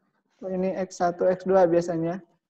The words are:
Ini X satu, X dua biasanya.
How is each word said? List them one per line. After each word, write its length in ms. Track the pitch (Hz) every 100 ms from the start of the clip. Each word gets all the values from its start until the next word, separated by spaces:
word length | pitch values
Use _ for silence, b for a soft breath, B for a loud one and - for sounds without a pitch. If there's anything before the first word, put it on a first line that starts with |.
| _ _ _ _
Ini 380 | 190 185 190 190 185
X 80 | -
satu, 300 | 175 175 185
X 180 | 185 185
dua 240 | 190 175
biasanya. 480 | 170 175 165 165 185 - _ _